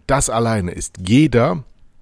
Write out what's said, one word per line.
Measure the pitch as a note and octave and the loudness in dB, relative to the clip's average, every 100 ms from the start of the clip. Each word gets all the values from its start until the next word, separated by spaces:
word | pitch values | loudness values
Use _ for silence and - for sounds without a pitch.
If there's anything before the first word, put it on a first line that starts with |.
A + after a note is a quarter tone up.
| - | -2
das | C3+ - | 0 0
alleine | A2+ A#2 A2 F2 | -2 0 -2 -4
ist | - - - F#2 | -6 -12 -10 2
jeder, | A#2+ D#3 A#2+ B2 F3 - - - _ | 4 4 2 0 -2 -8 -20 -20 _